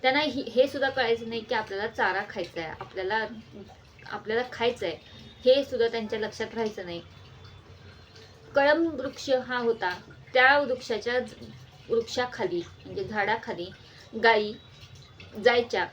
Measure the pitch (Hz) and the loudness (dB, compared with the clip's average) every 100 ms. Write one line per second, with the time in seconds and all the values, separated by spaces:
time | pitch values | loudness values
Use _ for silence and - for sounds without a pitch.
0 | 254 277 302 247 269 226 277 294 269 262 | 4 2 2 -2 -2 4 4 4 -2 0
1 | 233 233 226 226 220 233 214 196 220 226 | 0 0 -2 -8 -4 -4 -4 -4 -6 0
2 | 208 185 208 214 175 - 160 - - 190 | 0 0 -4 -6 -8 -6 -8 -10 -10 -6
3 | 185 220 214 214 - 208 190 - - - | -2 -2 -4 -10 -16 -18 -18 -20 -20 -20
4 | - 208 202 226 247 - 240 233 185 156 | -14 -12 -4 -2 -2 -2 -2 0 -6 -6
5 | - - - - 247 277 277 247 233 226 | -14 -20 -20 0 6 6 4 0 0 0
6 | 214 220 214 - 220 226 220 208 180 170 | -4 -4 -4 -4 -6 -2 -4 -4 -8 -10
7 | 170 - - - - - - - - - | -12 -20 -20 -20 -20 -20 -20 -20 -20 -20
8 | - - - - - 285 277 311 330 294 | -20 -20 -20 -20 -2 2 4 4 2 -2
9 | 262 - - 262 233 247 233 226 180 180 | -8 -8 0 0 0 -2 0 0 -2 -4
10 | - - - 254 254 285 277 254 - 220 | -10 -20 -2 4 6 6 4 -4 -4 -4
11 | 233 247 233 - - - - - - 233 | 0 -2 -2 -10 -18 -18 -20 -20 -2 -2
12 | 233 - 247 - 196 175 170 - - 185 | 0 -4 -4 -2 -2 -2 -6 -14 -12 -8
13 | 190 214 202 226 240 175 180 - - - | -6 -2 0 0 -2 -10 -10 -14 -20 -20
14 | - 226 226 220 214 220 - - - - | -12 2 6 6 2 -6 -16 -20 -20 -20
15 | - - - 214 208 240 233 202 175 | -20 -20 -16 4 6 6 2 -2 -2